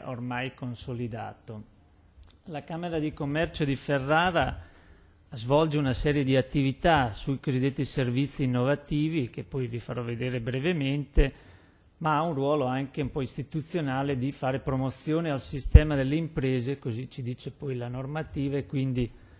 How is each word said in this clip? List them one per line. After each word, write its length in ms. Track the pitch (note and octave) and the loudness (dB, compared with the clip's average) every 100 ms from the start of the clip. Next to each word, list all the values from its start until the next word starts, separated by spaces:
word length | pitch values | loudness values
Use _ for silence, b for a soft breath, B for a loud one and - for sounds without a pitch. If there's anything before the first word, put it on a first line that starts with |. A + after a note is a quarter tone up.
| - | -8
ormai 480 | A#2+ B2 B2 B2+ | -8 -6 -4 -6
consolidato. 1200 | - B2+ A#2 - A#2+ A#2+ A2 G#2 - - G#2+ A2 - - - - - - - - | -8 -10 -8 -8 -6 -6 -6 -10 -12 -14 -14 -16 -20 -20 -20 -20 -20 -20 -20 -12
La 140 | C#3+ | -10
Camera 340 | - E3 F3 D#3+ | -8 -6 -4 -2
di 140 | D3+ | -2
Commercio 540 | - C#3+ D3+ E3+ - C#3+ | -2 -2 0 -2 0 -2
di 100 | C3 | -2
Ferrara 800 | - C#3 C3+ D#3 F3+ E3 B2+ - B B B B B B - | 0 -2 2 4 4 2 0 -2 B B B B B B -16
svolge 460 | B2 A#2+ D3 E3 D3 | -10 2 4 4 2
una 140 | C#3 | 2
serie 320 | A#2+ C#3+ D3 | 2 2 2
di 140 | C3 C3+ | 4 4
attività 760 | B2+ D3 C3+ C3 F3 D3+ A#2+ | 4 2 0 2 4 6 4
sui 300 | - - C3 | -2 -4 -4
cosiddetti 420 | - B2+ C3+ C3+ | 0 0 0 0
servizi 600 | C3 - B2 B2 C#3 - C3 | -2 0 0 0 0 0 0
innovativi, 840 | B2 B2+ C#3+ - D3 D#3 D#3+ A#2+ | 2 2 0 0 -2 0 0 -2
che 140 | - | -6
poi 240 | - C3+ A#2+ | -8 -6 -4
vi 120 | A#2 | -6
farò 220 | - B2 | -6 -6
vedere 380 | A#2 A#2 B2+ B2 | -6 -4 -4 -4
brevemente, 920 | A#2 B2+ D#3+ E3+ C3+ C#3+ C3+ - C#3 B B B B B B _ | -4 -2 -2 0 0 -2 2 4 4 B B B B B B _
ma 180 | D#3+ D3 | 0 2
ha 60 | |
un 120 | E3+ | 2
ruolo 300 | C3+ C#3 D3+ | 0 2 2
anche 380 | B2 C3 C#3 - | 2 0 -2 -4
un 100 | C3 | -4
po' 80 | D3+ | -2
istituzionale 1000 | B2+ - B2+ D#3 - F3+ C#3 C3 C#3+ C3 | -4 -6 -6 -6 -4 -2 0 0 0 -2
di 140 | C3+ | -2
fare 280 | - C3 C3 | -2 -2 -2
promozione 680 | - C3 C3 - D#3 D#3+ E3 | -2 0 -2 -4 -2 0 0
al 120 | C3+ | -2
sistema 540 | - C#3 - - D3+ C#3+ | -4 -6 8 8 10 4
delle 200 | C3 D#3 | 2 0
imprese, 640 | D#3+ D#3+ C3+ B2+ A#2+ C#3 | -2 0 0 2 0 -2
così 300 | C3 A2+ C3 | -4 -4 -6
ci 120 | - | -8
dice 300 | A#2+ B2 C3 | -8 -8 -10
poi 240 | - C#3+ B2 | -10 -8 -6
la 140 | A#2+ | -6
normativa, 680 | B2 C3 D#3 D3+ D3 C#3 C#3 | -6 -6 -6 -6 -4 -2 -2
e 100 | - | -2
quindi 460 | C#3 C3 B2+ A#2+ b b | -2 0 0 -2 b b